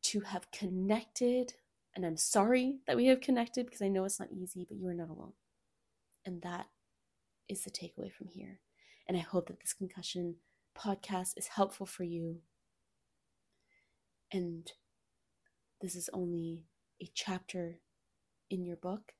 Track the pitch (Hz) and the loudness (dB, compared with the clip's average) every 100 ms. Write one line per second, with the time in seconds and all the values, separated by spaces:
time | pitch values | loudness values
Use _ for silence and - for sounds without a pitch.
0 | - 208 196 190 - - 196 185 190 220 | 0 0 -2 -6 -8 -6 -2 0 2 2
1 | 240 - 247 247 247 - _ _ _ - | 0 2 4 4 0 -4 _ _ _ -4
2 | 180 160 - 214 208 254 254 269 - 240 | -2 2 4 6 8 6 6 0 2 6
3 | 254 254 262 254 233 - 240 - 196 190 | 8 8 6 4 4 -2 -4 0 2 4
4 | 190 - - 185 180 185 180 208 180 175 | 2 -2 -4 -6 -6 -8 -8 -6 -4 -4
5 | 165 - - - _ _ _ _ _ _ | -6 -10 -14 -18 _ _ _ _ _ _
6 | _ - - 175 175 175 - _ _ _ | _ -16 -10 -8 -6 -8 -8 _ _ _
7 | _ _ _ _ _ 190 - - 170 190 | _ _ _ _ _ -4 -2 -4 -8 -8
8 | 196 - 208 190 196 190 _ _ - - | -10 -10 -14 -12 -14 -16 _ _ -20 -20
9 | - 180 170 185 175 - - - 185 190 | -2 -2 2 0 -2 -6 -6 -4 -6 -8
10 | - 180 175 170 _ _ _ - 220 196 | -6 -4 -4 -6 _ _ _ -8 -4 -4
11 | - 190 185 - - - 196 - 190 - | -2 -2 -2 -4 -4 2 2 2 -10 -6
12 | 175 170 165 165 _ _ _ _ _ _ | -4 -2 -4 -6 _ _ _ _ _ _
13 | _ _ _ _ _ _ _ _ _ _ | _ _ _ _ _ _ _ _ _ _
14 | _ _ _ 190 175 170 165 - _ _ | _ _ _ -2 0 -4 -10 -18 _ _
15 | _ _ _ _ _ _ _ _ 190 180 | _ _ _ _ _ _ _ _ -6 -4
16 | 165 - 175 170 165 165 160 _ _ _ | -4 -2 -2 0 -2 -6 -12 _ _ _
17 | 175 - - 185 - 185 170 170 _ _ | -8 -6 -4 -4 -4 -6 -6 -8 _ _
18 | _ _ _ _ _ 190 175 170 180 208 | _ _ _ _ _ -4 -4 -4 -4 -6
19 | - | -8